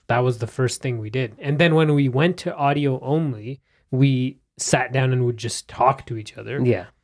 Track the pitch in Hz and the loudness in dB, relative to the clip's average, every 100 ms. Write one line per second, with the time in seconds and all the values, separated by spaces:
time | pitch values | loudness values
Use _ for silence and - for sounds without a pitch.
0 | - 120 127 110 113 - 123 - 135 117 | 0 2 2 0 -4 -2 -2 -2 -6 -6
1 | 107 127 120 - 143 147 170 160 156 143 | -6 -4 -6 -6 -4 2 4 4 4 4
2 | 139 127 170 175 175 151 139 143 143 127 | 2 2 2 0 -6 -2 0 2 0 -2
3 | 131 156 156 110 113 135 _ _ _ 131 | -2 -2 -2 -6 -10 -14 _ _ _ 2
4 | 139 127 127 - _ - - 139 123 131 | 4 4 0 -6 _ -10 0 0 0 0
5 | 131 127 123 113 110 - - - 135 135 | 2 2 0 -2 -6 -8 -10 0 2 2
6 | - 113 101 - 110 135 123 98 87 _ | -4 -12 -12 -14 -8 -2 0 0 -2 _